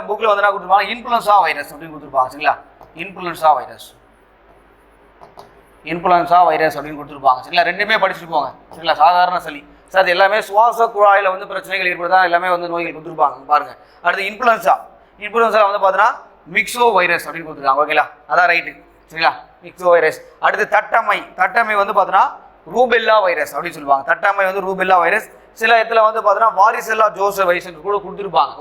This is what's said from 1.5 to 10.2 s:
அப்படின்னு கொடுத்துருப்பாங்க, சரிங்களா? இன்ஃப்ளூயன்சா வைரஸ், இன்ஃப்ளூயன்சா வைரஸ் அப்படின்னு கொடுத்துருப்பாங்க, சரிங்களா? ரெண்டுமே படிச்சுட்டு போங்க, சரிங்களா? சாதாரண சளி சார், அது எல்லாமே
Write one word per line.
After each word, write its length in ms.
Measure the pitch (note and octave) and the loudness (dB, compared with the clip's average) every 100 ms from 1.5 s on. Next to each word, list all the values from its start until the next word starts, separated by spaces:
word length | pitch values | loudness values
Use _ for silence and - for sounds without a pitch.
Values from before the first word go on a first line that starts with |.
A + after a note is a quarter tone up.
| D3 C#3+ | -2 -8
அப்படின்னு 220 | D3+ D#3+ | -14 -18
கொடுத்துருப்பாங்க, 360 | D3 D3 C3 B2+ | -18 -6 -4 -4
சரிங்களா? 240 | C#3+ D3 A#2 - - - D#3+ | -2 -2 -2 -8 -20 -20 -16
இன்ஃப்ளூயன்சா 480 | F#3 F#3 F3 D#3+ D#3 B2+ | -14 -10 -10 0 2 2
வைரஸ், 260 | A#2 A2+ - _ _ _ _ _ _ _ _ _ _ _ _ _ - - - _ _ _ D3+ | -2 -18 -20 _ _ _ _ _ _ _ _ _ _ _ _ _ -20 -20 -20 _ _ _ -10
இன்ஃப்ளூயன்சா 480 | E3+ F3+ F3 E3+ F3 E3+ | -4 2 2 4 4 4
வைரஸ் 260 | D#3+ D#3+ D3 | 2 0 -2
அப்படின்னு 220 | D3 D3 | -10 -12
கொடுத்துருப்பாங்க, 400 | C#3 D3 C3 B2+ D3 | -14 -6 -2 -2 -2
சரிங்களா? 200 | F3 E3+ | -2 -2
ரெண்டுமே 280 | F#3 G#3 G#3+ | -2 -2 0
படிச்சுட்டு 300 | F#3+ E3 E3 D#3 | -2 -4 -6 -4
போங்க, 140 | C3 - - | -4 -10 -20
சரிங்களா? 240 | - E3 D3 | -10 -2 2
சாதாரண 360 | D#3 F3+ F3+ F3 D#3 | 4 4 2 0 -8
சளி 160 | D3 - - _ | -16 -18 -20 _
சார், 100 | F#3 | 0
அது 100 | F3+ | 2
எல்லாமே 240 | F3 | 4